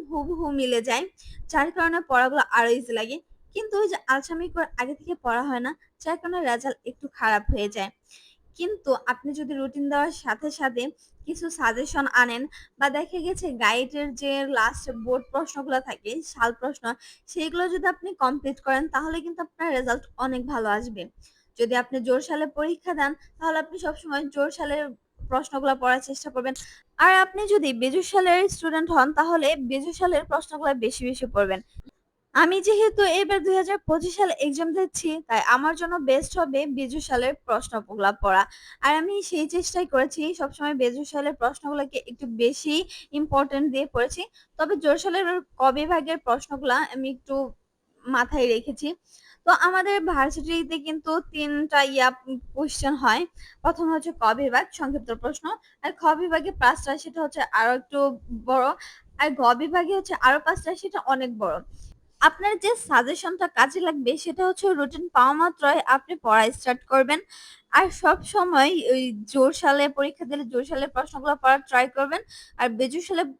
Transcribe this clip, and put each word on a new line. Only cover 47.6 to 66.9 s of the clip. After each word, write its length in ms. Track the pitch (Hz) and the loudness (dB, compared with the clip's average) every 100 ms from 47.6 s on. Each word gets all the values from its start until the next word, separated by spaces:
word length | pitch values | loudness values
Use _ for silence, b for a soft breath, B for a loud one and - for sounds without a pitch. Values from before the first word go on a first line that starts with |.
| _ _ _ _ 247 | _ _ _ _ -2
মাথায় 400 | 254 247 294 247 | 0 0 2 2
রেখেছি। 480 | 226 262 220 294 349 b b b b 330 | 2 -2 -8 -8 -8 b b b b 2
তো 60 | |
আমাদের 500 | 349 349 370 370 403 | 4 4 2 2 0
ভার্সিটিতে 760 | 320 302 277 311 311 330 294 330 | 0 2 0 -2 -4 -4 -2 -6
কিন্তু 400 | 302 311 320 320 | -6 -6 -2 -4
তিনটা 640 | - 311 294 294 302 285 | -4 -6 -4 -2 2 2
ইয়া, 280 | 277 269 254 262 262 | 2 4 2 2 -8
উম, 120 | 262 - | -10 -8
কোশ্চেন 400 | - 294 - 277 | -6 -4 -2 -2
হয়। 320 | 285 240 233 349 b b b | 0 2 2 -2 b b b
প্রথমে 300 | 320 330 330 | -2 0 0
হচ্ছে 200 | 320 330 | 0 -2
ক 220 | - 220 | 0 0
বিভাগ, 320 | 233 277 247 370 | 2 2 0 0
সংক্ষিপ্ত 380 | - 277 277 233 | -6 -6 -6 -6
প্রশ্ন। 460 | 226 262 302 320 440 b b | -6 -6 -6 -8 -8 b b
আর 100 | 359 | -10
খ 220 | 349 330 | 0 2
বিভাগে 380 | 311 349 320 311 | 2 0 -2 -2
পাঁচটা, 460 | - 247 302 277 294 | 2 2 4 -2 -6
সেটা 240 | 320 330 | -6 -6
হচ্ছে 200 | 294 330 | -4 -4
আরো 320 | 285 208 226 | -2 2 2
একটু 460 | 254 - 285 277 240 - 233 233 | 2 -2 0 0 -2 -10 -10 0
বড়। 220 | 262 262 349 B B _ - | 2 2 0 B B _ -2
আর 120 | 302 | -2
গ 240 | 277 240 | 4 4
বিভাগে 420 | 240 302 349 339 392 | 4 2 0 0 -2
হচ্ছে 180 | - | -2
আরো 260 | 339 254 294 | 2 4 4
পাঁচটা, 360 | 311 370 320 359 | 2 -2 -4 -6
সেটা 240 | 392 - | -6 -6
অনেক 380 | - 262 254 220 | -2 -2 -2 -4
বড়। 220 | 190 160 - b b - _ _ | -4 -4 -8 b b -20 _ _
আপনার 380 | 302 - 403 415 | 2 4 -2 0
যে 160 | 403 466 | 0 -2
সাজেশনটা 720 | - 262 247 339 349 349 349 | 2 2 2 -2 -6 -2 -2
কাজে 320 | - 277 359 | 2 2 2
লাগবে, 380 | 339 302 247 302 | -2 0 -2 -2
সেটা 300 | 349 - 370 | -4 0 0
হচ্ছে 260 | 359 403 | 2 0
রুটিন 360 | 311 277 285 349 | 2 0 -4 0
পাওয়া 240 | 254 254 | 4 6
মাত্রই 460 | 302 349 339 285 311 | 6 2 4 4 4
আপনি 360 | - 269 - 339 | 4 2 2 -4
পড়া 360 | 233 220 220 | 4 6 4
স্টার্ট 340 | - 254 247 | 2 -2 -2
করবেন। 340 | - | 2